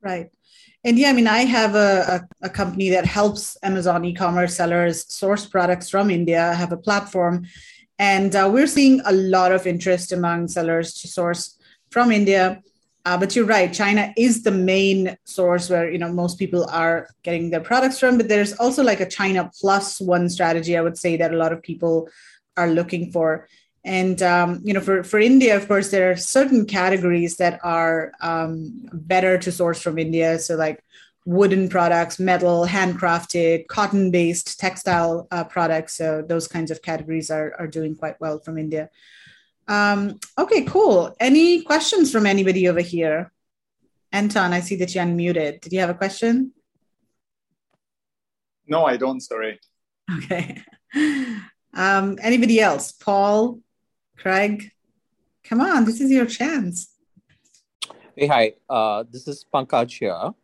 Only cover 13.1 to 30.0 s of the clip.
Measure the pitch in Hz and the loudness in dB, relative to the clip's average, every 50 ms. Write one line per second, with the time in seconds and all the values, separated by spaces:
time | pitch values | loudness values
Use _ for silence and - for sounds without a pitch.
13.1 | 180 180 190 190 - 247 226 202 226 208 185 180 180 - 214 202 208 214 202 202 | -2 0 -2 0 0 0 2 2 4 2 2 2 0 -2 0 0 2 0 0 0
14.1 | 208 - 233 254 233 233 - 220 196 190 185 185 190 190 196 196 196 190 185 185 | 0 2 2 2 2 2 0 0 0 2 2 2 2 2 2 2 2 0 0 -2
15.1 | - _ _ - - - 185 175 175 180 175 180 180 170 170 170 160 180 170 170 | -4 _ _ -14 -4 -2 0 2 2 0 -2 0 0 0 0 -2 -4 -4 -4 -4
16.1 | 175 175 175 175 175 - 196 180 175 180 170 170 - 165 165 165 165 165 - - | -4 -2 -2 -4 -4 -4 -6 -4 -2 -2 -2 -2 -2 -2 0 0 0 -2 -4 -10
17.1 | _ _ _ 175 170 170 170 170 170 165 165 - 233 254 262 262 262 - - 254 | _ _ _ -6 -4 -4 -4 -4 -4 -6 -4 0 0 2 2 0 0 2 2 2
18.1 | 247 240 226 226 214 208 202 208 - - 233 240 247 302 277 240 208 - 190 180 | 4 4 2 2 2 2 2 0 -2 -2 -2 0 2 2 2 2 2 0 -2 -6
19.1 | - - 202 190 190 185 175 180 _ - - 196 196 196 196 196 - - 196 180 | -4 -4 -2 0 0 0 -2 -4 _ -4 0 2 2 2 0 -4 -8 -8 -2 0
20.1 | 180 175 175 175 175 - 180 165 165 165 160 165 175 170 165 170 170 - - 180 | 0 2 2 0 0 0 0 0 0 0 -2 -2 -2 0 0 -2 -4 -2 -2 -2
21.1 | 165 165 165 165 165 165 165 160 165 165 - - 165 - - 170 165 165 165 - | 0 0 0 0 0 0 0 0 -2 -4 -8 -12 -10 -4 -2 0 0 0 -2 -4
22.1 | _ - - - - _ _ _ _ - 175 170 160 165 175 170 185 175 170 170 | _ -20 -20 -20 -20 _ _ _ _ -2 0 2 2 0 0 -2 -4 -6 -6 -4
23.1 | - 175 160 160 156 - - _ _ _ _ _ _ _ _ 190 190 185 185 190 | -4 -2 0 0 -2 -4 -8 _ _ _ _ _ _ _ _ -6 -2 0 0 0
24.1 | 185 175 190 180 175 175 175 175 175 180 - 208 202 196 185 190 190 190 180 185 | 0 0 0 2 2 2 2 0 -2 -4 -4 -2 -2 -2 0 0 0 0 0 0
25.1 | - 214 214 240 262 269 262 233 208 196 202 202 208 196 190 196 - 196 185 185 | 2 2 4 6 6 6 6 6 4 2 2 2 0 0 0 0 0 2 2 2
26.1 | 180 175 - - - 262 269 269 269 240 208 202 196 196 180 185 190 190 180 180 | 2 0 -4 -2 2 2 4 4 4 2 2 2 0 0 2 2 2 2 2 2
27.1 | 175 175 170 170 170 - 180 175 170 175 - 175 170 165 165 165 165 165 156 - | 2 2 0 -2 -2 0 -2 -2 -2 -2 -4 -2 0 0 0 0 0 -2 -4 -6
28.1 | - _ - 170 165 165 160 160 165 160 160 156 - - - - - 165 156 160 | -10 _ -6 -4 -4 -4 -4 -4 -6 -8 -10 -12 -14 -16 -18 -14 -14 -14 -6 -2
29.1 | 185 185 185 190 185 180 180 185 175 - 180 170 165 165 - 175 160 160 | 0 2 2 2 2 2 0 -4 -4 -2 -2 -2 -2 -2 -4 -6 -4 -4